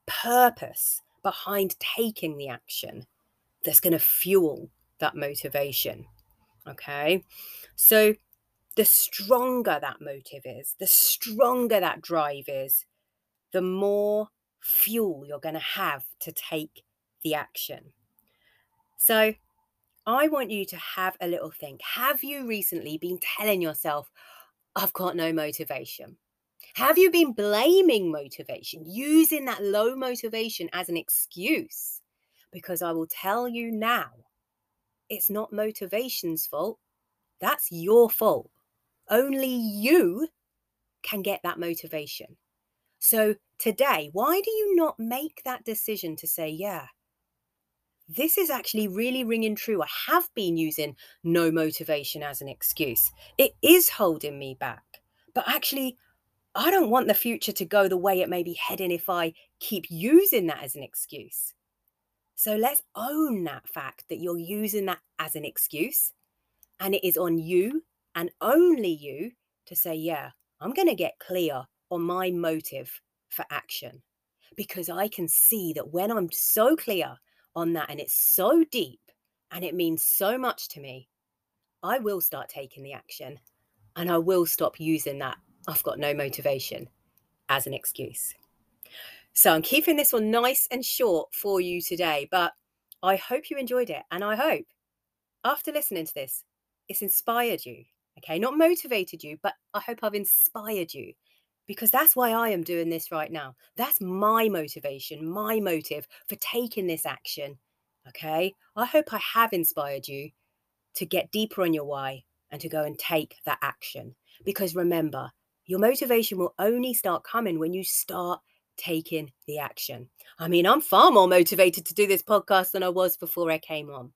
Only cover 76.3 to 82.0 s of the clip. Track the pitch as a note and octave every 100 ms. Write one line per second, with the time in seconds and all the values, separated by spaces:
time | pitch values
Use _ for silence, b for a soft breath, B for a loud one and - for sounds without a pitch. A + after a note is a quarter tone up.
76.3 | - - - A#3+ D#4+ - F#3+ C#3 B2+ _
77.3 | _ _ E3+ E3 E3 D3 D3 - - -
78.3 | - G3 E4 D#4+ B3 C#3+ - _ _ _
79.3 | _ _ F3 F3+ F3 E3 D#3+ - - G3+
80.3 | B3+ B3 - - D3 C#3 C3 - _ _
81.3 | _ _ _ _ _ F3 B3+